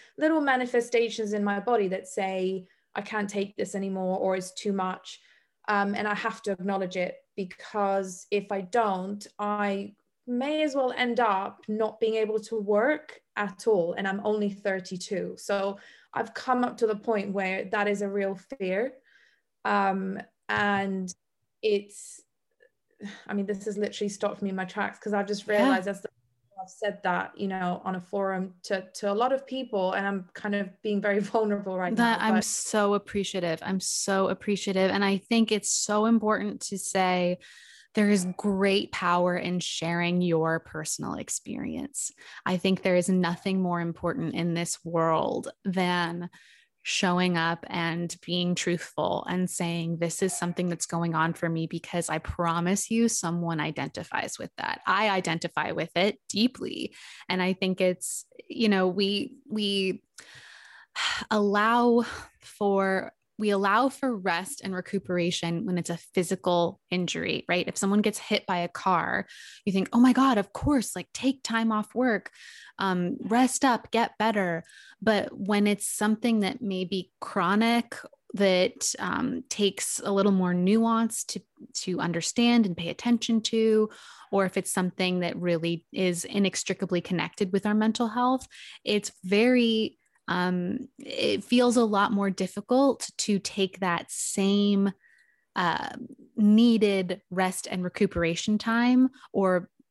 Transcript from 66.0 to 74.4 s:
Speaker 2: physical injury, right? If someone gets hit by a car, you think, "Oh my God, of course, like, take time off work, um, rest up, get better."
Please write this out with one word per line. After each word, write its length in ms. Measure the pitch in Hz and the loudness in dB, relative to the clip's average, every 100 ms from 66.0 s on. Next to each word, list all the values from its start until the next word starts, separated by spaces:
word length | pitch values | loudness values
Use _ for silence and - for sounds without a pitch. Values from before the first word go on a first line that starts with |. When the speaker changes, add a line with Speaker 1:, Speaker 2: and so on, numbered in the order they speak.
| - | -4
Speaker 2:
physical 680 | 185 170 156 180 175 170 202 - | -2 -2 -2 0 2 0 -4 -6
injury, 540 | 180 175 165 170 - - | -4 -2 -4 -4 -4 -2
right? 200 | 180 - | -2 -2
If 100 | - | -2
someone 240 | 196 208 | 2 2
gets 180 | 208 - | 2 -2
hit 260 | - 208 | -2 -2
by 120 | - 180 | 0 -2
a 100 | 170 | -4
car, 580 | - 190 170 - 196 - - - - | -2 2 2 2 -2 -4 -12 -20 -8
you 60 | 202 | -2
think, 160 | 190 - | 0 0
"Oh 60 | 240 | 6
my 120 | 254 | 6
God, 260 | 247 269 214 | 8 4 4
of 140 | 190 | 0
course, 460 | - 294 277 - 180 | -2 0 2 0 -8
like, 100 | - | -10
take 300 | - 262 269 | -4 -2 -2
time 280 | - 226 226 | -2 0 2
off 240 | 214 208 | 0 -2
work, 340 | 233 254 196 - - - - - - | 0 2 0 -4 -20 -20 -20 -14 -4
um, 400 | 190 180 175 - | -2 0 -2 -4
rest 420 | 180 240 254 - | 0 4 4 4
up, 240 | 269 226 - | 2 2 0
get 280 | 226 - - | 0 0 0
better." 460 | 220 208 | 0 2